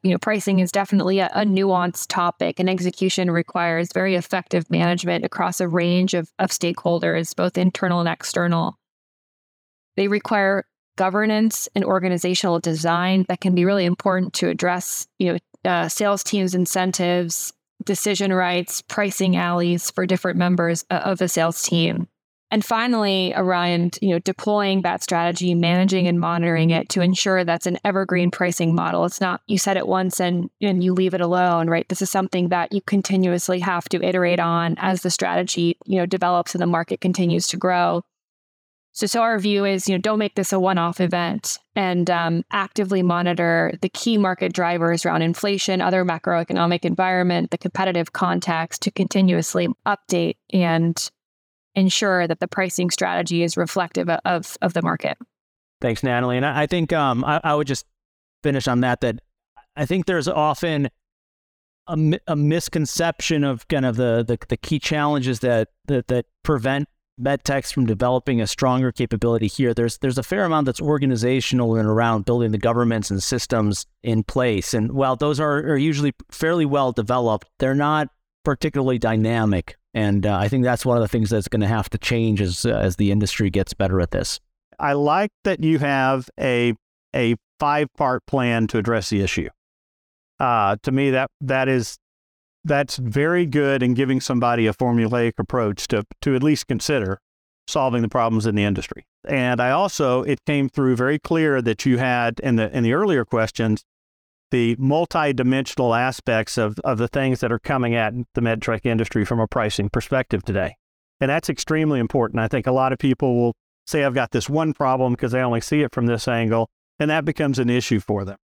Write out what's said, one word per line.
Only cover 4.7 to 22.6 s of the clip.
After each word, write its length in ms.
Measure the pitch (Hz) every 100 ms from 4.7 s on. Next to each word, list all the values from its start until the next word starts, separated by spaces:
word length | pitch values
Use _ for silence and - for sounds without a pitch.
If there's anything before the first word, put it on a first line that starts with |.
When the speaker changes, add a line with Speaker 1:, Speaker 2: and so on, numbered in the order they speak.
| 170 170 175 175 175 -
Speaker 1:
across 340 | - 180 175
a 80 | 180
range 460 | 175 175 180 185
of, 180 | 175 160 -
of 140 | 185
stakeholders, 840 | - 170 175 170 170 170 165 165 -
both 220 | 180 180
internal 440 | 180 - 185 175
and 80 | 170
external. 680 | 160 - 185 175 170 165 - _ _ _ _ _ _ _ _ _ _ _ -
They 100 | 196
require 600 | 208 - 214 196 196 - _ _ -
governance 680 | 190 196 214 214 220 - -
and 100 | 202
organizational 760 | 196 190 185 175 180 180 196 170
design 680 | 170 160 165 170 180 190 185
that 120 | 180
can 140 | 190 180
be 100 | 180
really 200 | 202 175
important 480 | 180 202 185 185 -
to 120 | 175
address, 580 | 165 180 180 - - - _
you 160 | 180
know, 60 | 170 _ _ 185
uh, 200 | 175 165
sales 340 | - 208 202
teams' 300 | - 202 185
incentives, 1000 | 180 175 185 185 180 175 180 175 - - _ _ _
decision 480 | - 196 208 190 196
rights, 500 | 185 180 180 175 -
pricing 520 | - - 202 - 190 180
alleys 560 | 175 175 175 175 -
for 140 | - 185
different 320 | 185 185 175
members 480 | 175 180 170 165 -
o-, 80 | 180
of 200 | - 180
the 100 | 185
sales 340 | - 165 165
team. 460 | - 170 165 - 175 _ _ _ _
And 140 | 214